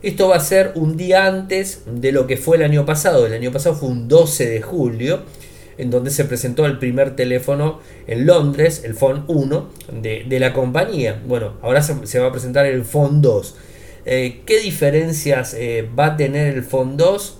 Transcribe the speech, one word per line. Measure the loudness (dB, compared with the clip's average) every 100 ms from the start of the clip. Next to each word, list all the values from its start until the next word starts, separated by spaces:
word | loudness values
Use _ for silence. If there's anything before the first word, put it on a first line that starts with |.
Esto | -6 2 4
va | 4
a |
ser | 4 2 2 0
un | -2 -2
día | 2 4 4
antes | 0 -4 -4 -4 -10 -12
de | -2 0
lo | 2 0
que | -2
fue | 2 4
el |
año | 4 2 2
pasado. | 0 2 4 2
El |
año | 0 -4
pasado | -2 -2 -2
fue | -4
un | -4 4
doce | 4 4 0 -2
de | -2
julio, | -6 -4 -2 -2 -4 -4 -6 -20 -20 -20 -20 -10
en | -2
donde | -2 -2
se | -2 -2
presentó | -2 -4 0 0
el | 0
primer | -2 0 0 0
teléfono | 0 0 0 0 -2 -4 -16 -20 -8
en | 0 4
Londres, | 4 4 2 0 0
el | -10 0
Phone | 0 0 -2
uno | -2 0 -4 -6 -18 -14
de, | -10 -8 -8 -4
de | 0
la | 0
compañía. | 0 -2 0 -2 -2 -4 -4 -4
Bueno, | -4 -4 -6
ahora | 0 2
se, | 2 -4 -4
se | 0
va | 0
a |
presentar | -2 -2 2 2
el | 0
Phone | -2 0 2 4
dos. | 4 2 -4 -18 -20 -20 -20 -14 -4
Eh, | -2 -2 -8 0
¿qué | 0
diferencias, | 0 0 2 2 0 -4 0 0 -2
eh, | -6 -4 -4 -4 0
va | 0
a | 0
tener | -2 0 -2
el | -2
Phone | -4 -2 -2 2
dos? | 2 2 -6 -16